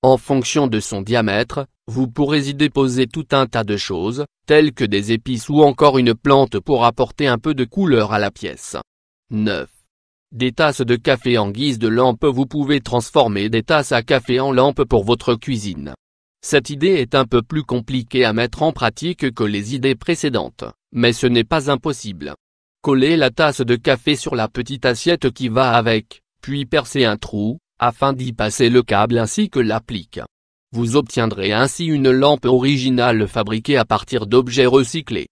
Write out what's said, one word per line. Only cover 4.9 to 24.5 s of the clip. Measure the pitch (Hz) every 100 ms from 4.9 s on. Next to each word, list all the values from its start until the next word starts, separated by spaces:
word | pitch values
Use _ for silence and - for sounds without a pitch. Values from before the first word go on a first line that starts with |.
| 101 104
épices | 113 131 123 -
ou | 147
encore | 147 127 147 135
une | 123 113
plante | - 139 131 135
pour | - 135 117
apporter | 117 123 - 147
un | 120
peu | 156
de | 143 120
couleur | - 190 123 104
à | 107
la | 101
pièce. | - 92 69 - - - _ _ _ _
Neuf. | 107 107 90 69 _ _ _ _ _ _
Des | 113 127
tasses | 117 156 -
de | 120 120
café | 156 131 131 117
en | 101
guise | 101 143 117
de | 110
lampe. | 113 127 113 151
Vous | 127 135
pouvez | 151 139 143
transformer | 113 120 117 160 120 101 104
des | 113
tasses | 113 156 139
à | 123
café | 113 135 - 123
en | 135
lampe | 127 135 131 135
pour | 117
votre | 101 120 - 117
cuisine. | - 123 101 80 71 65 _ _ _ _ -
Cette | 147 127
idée | 143 165
est | 185 123 139
un | 127
peu | 120
plus | 113 156
compliquée | 143 123 113 131 120 127
à | 120
mettre | 110 120 -
en | 156
pratique | - 117 - 165 180 143
que | 117
les | 110 104 104
idées | 135 131 123
précédentes, | - 170 151 117 67 - 117 - _
mais | - 120
ce | 117 131
n'est | 120
pas | 113 160 139
impossible. | 139 156 139 107 90 71 - _ _ _ _
Collez | - 135 135 165
la | 131
tasse | 120 156 139
de | 120 120
café | 151 127 - 147
sur | - 127
la |
petite | 107